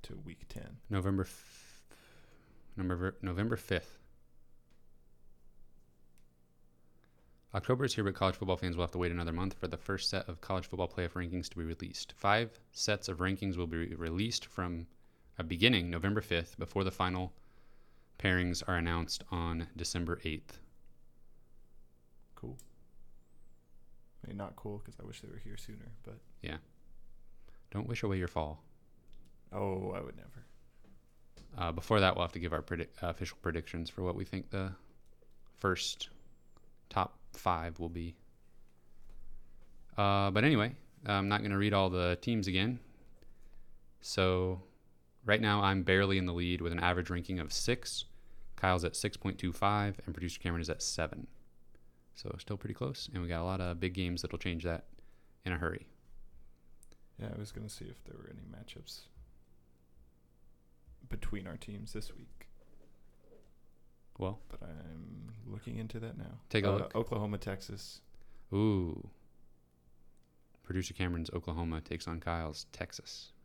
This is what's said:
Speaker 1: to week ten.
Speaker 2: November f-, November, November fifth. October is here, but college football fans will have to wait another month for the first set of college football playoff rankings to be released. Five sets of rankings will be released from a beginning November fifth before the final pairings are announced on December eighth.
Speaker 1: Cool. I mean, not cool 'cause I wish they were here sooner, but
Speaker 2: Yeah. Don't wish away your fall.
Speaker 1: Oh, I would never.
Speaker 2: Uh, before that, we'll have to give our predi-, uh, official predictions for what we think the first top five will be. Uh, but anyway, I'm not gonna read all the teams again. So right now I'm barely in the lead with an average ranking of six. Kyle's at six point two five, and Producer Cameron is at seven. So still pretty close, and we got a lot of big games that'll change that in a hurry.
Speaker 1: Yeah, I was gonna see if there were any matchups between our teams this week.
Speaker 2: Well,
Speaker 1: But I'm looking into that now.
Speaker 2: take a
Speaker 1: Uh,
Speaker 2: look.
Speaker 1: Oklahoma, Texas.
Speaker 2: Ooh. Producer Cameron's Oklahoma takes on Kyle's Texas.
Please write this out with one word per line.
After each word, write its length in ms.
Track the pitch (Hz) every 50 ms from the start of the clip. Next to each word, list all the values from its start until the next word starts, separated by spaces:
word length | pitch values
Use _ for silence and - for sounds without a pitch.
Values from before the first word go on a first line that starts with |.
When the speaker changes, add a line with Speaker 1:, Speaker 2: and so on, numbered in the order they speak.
| -
Speaker 1:
to 140 | - - - -
week 200 | - 85 - - -
ten. 280 | - - - - - - - -
Speaker 2:
November 340 | 107 98 90 98 98 98 90
f-, 580 | - - - - - - - - - - - - - - - - - - - - - - - - - - - - - -
November, 400 | - 95 90 90 85 90 92 - -
November 340 | - 95 87 90 104 117 120
fifth. 440 | 92 - - 98 87 - - - - - - - - - - - - - - - - - - - - - - - - - - - - - - - - - - - - - - - - - - - _ - - - - - - _ _ - _ - - - - _ - - - - - - - _ - - - - - - - -
October 300 | 98 - - 127 127 139
is 80 | 131 -
here, 100 | - 104
but 120 | 98 95
college 180 | - 98 95 92
football 220 | - - 92 92
fans 180 | - - 90 85
will 80 | 82 87
have 80 | 87
to 60 | -
wait 140 | 90 90 87
another 200 | 85 87 87 85
month 220 | 82 85 90 95 -
for 140 | - -
the 100 | 87 80
first 320 | - - - 98 92 - -
set 180 | - 95 -
of 140 | - 87 -
college 240 | - - 98 92 92
football 220 | - - 92 90
playoff 240 | 87 - - 90 82
rankings 360 | - 90 87 85 90 90 87 -
to 80 | -
be 60 | 87 82
released. 500 | 80 82 - 92 90 87 - - - -
Five 420 | - - 101 101 110 120 113 - - - _
sets 360 | - - - - 104 101 - -
of 100 | 92 80
rankings 380 | 90 92 98 - - 98 90
will 100 | 85 90
be 260 | 82 82 82 82 - 80
released 520 | - 85 82 82 90 107 117 120 - -
from 400 | - - - 92 87 87 82 85 - - - - - - _ - - -
a 60 | - 90
beginning 440 | 80 87 82 101 120 123 98 87 87
November 280 | 85 85 80 98 104 107
fifth 360 | - - 87 85 82 - -
before 260 | - 117 - - 98 95
the 60 | 95
final 420 | - - 92 92 92 92 92 90 - - - - - - - - - - - - - - - _ -
pairings 460 | - - 101 92 90 90 90 87 82 -
are 100 | - 92
announced 460 | 87 82 85 85 85 82 80 - - - -
on 380 | - 87 85 85 82 82 85 - -
December 420 | 90 87 - - 90 85 82 85 - -
eighth. 340 | 80 78 76 - - - - - - - - - - - - - - - - - - - - - - - - - - - - - - - - - - - - - - -
Speaker 1:
Cool. 240 | - - - - 127 - - - - - - - - - - - - - - - - - - - - _ _ - - - - - - - - - - -
I 60 | -
mean, 80 | -
not 180 | 98 101 90 -
cool 240 | - - 107 104 104
'cause 160 | - - - -
I 60 | -
wish 160 | 98 - -
they 80 | - -
were 80 | -
here 200 | - - - -
sooner, 340 | - - - 107 - - - 110 -
but 180 | - 110 107 110 - - - -
Speaker 2:
Yeah. 160 | - - 78 78 - - - - - - - - - - - - - - - - - - - - - -
Don't 180 | - 101 113
wish 140 | 123 120 113
away 160 | - 104 98
your 100 | 95 90
fall. 360 | 85 - - 78 73 78 - - - - - - - - - - - - - - - - - - -
Speaker 1:
Oh, 400 | 92 101 101 98 95 95 95 95
I 80 | 92 95
would 140 | - 62 -
never. 280 | - - - - - 110 - - - - - - - - - - - - - - - - - - - - - -
Speaker 2:
Uh, 160 | - 92 85
before 280 | 82 85 - - 113 107
that, 160 | 98 92 -
we'll 80 | 92 87
have 80 | 82 -
to 60 | 87
give 140 | 85 85 80
our 80 | 76 78
predi-, 260 | - 87 85 82 - - - -
uh, 60 | 87
official 280 | 82 - 92 - - - -
predictions 480 | 90 80 82 76 - - 85 82 -
for 100 | - -
what 140 | 92 90 87
we 100 | 98 98
think 240 | - - 95 - -
the 260 | - 98 95 95 92 - - - - - - - - - - - - - - - - -
first 500 | - 98 92 - - - - - - - - - - - - - - - - - - - - - - -
top 300 | - 98 92 - - - - - -
five 460 | - - 95 87 82 82 85 82 -
will 100 | 85 85
be. 260 | 85 85 85 85 85 - - - - - - - - - - - - - - - - - - - - - - - - - - - - - - - - - - - -
Uh, 320 | - 101 101 101 101 98 101
but 140 | 98 107 113
anyway, 320 | 151 156 110 104 117 127 - - - - - -
I'm 200 | 104 101 98 98
not 140 | 101 104 104
gonna 160 | 107 104 101
read 160 | 98 101 104 104
all 160 | 98 95 95
the 260 | 90 90 87 87 90 -
teams 240 | - - 117 110 95
again. 320 | 98 92 92 95 113 127 120 - - - - - - - - - - - - - - - - - - - - - - - -
So 600 | - - - - 92 92 92 90 90 92 92 92 - - - - _ - - - _ - - - -
right 160 | 107 104 107
now 220 | 110 107 104 104 101
I'm 180 | 98 98 98
barely 380 | 87 87 92 95 98 98 98 95
in 80 | 90
the 60 | 90 87
lead 280 | 87 87 87 90 87
with 100 | 87 85 85
an 60 | 85
average 300 | 87 87 90 87 87 -
ranking 300 | 90 87 85 - 92 90
of 120 | 80 78
six. 540 | - - - - 123 - - - - - - - - - - - - - - - -
Kyle's 300 | - - 95 92 87 82
at 100 | 85 -
six 220 | - - 107 -
point 220 | - - 98 90 -
two 120 | - 90
five, 480 | 85 - - 101 104 104 104 101 95 - -
and 80 | - 78
Producer 260 | 76 87 85 - -
Cameron 220 | - 90 85 85
is 80 | 82 76
at 140 | 80 - -
seven. 420 | - - - 82 76 - - - - - - - - - - - - - - - - - - - - -
So 220 | - - - -
still 200 | 92 - - 107
pretty 180 | 98 - 104 101
close, 340 | - - 135 139 - - -
and 120 | - 92 87
we 40 | 85
got 120 | 85 82
a 40 | 85
lot 160 | 90 95 95
of 180 | 92 87 87 82
big 160 | 90 92 90
games 260 | 92 92 87 87 85
that'll 160 | - 87 -
change 260 | - - 92 87 82 82
that 220 | 87 82 78 - - - - - - - - - - - - -
in 100 | 92 90
a 40 |
hurry. 300 | 80 85 82 - - - - - - - - - - - - - - - - - _ - - - - - - - - - - - -
Speaker 1:
Yeah, 100 | 110 110 -
I 40 | -
was 120 | 104 104
gonna 180 | - - 110 107
see 160 | - - -
if 180 | - - - -
there 120 | - -
were 140 | - - -
any 120 | - - -
matchups 640 | - - - - - - 78 78 - - - - - - - - - - - - - - - - _ - _ - _ - - - - - - _ - - - - - - _ _ - - - - - - - - -
between 380 | - 104 - - 104 104 92
our 100 | 87 82
teams 360 | 85 - - 104 101 107 107 -
this 200 | 107 - - -
week. 320 | - 123 - - - - - - - - - - - - - - - - - - - - - - - - - - - - - - - - - - - - - - -
Speaker 2:
Well, 200 | 95 92 104 - -
Speaker 1:
But 140 | - - - -
I'm 680 | 85 78 78 80 80 80 80 82 85 90 - 104 110 113 107 104
looking 300 | - 101 107 - 120 117
into 220 | 113 113 113 - 113
that 180 | 110 113 -
now. 220 | - - - - 117 - -
Speaker 2:
take 160 | - 110 98
a 60 | 98
Speaker 1:
Uh, 60 | 101
Speaker 2:
look. 180 | 101 98 - -
Speaker 1:
Oklahoma, 440 | - 117 - 120 110 104 104 104 98
Texas. 640 | - 104 98 98 - - 104 98 - - - - _ - - - - - - - - - 98
Speaker 2:
Ooh. 560 | 98 107 110 104 95 90 82 - - - - - - - - - - - - - - _ _ _ _ _ - - - - - - - - _ _ - - _ - -
Producer 320 | _ - 90 95 92 - 90
Cameron's 380 | - 92 90 87 85 82 -
Oklahoma 500 | - 87 82 - 80 82 85 82 80 80
takes 260 | 78 - - 78 -
on 120 | - 82 82
Kyle's 460 | 80 - 85 85 82 78 76 - - -
Texas. 600 | - - 87 - - - - - - - - - - - _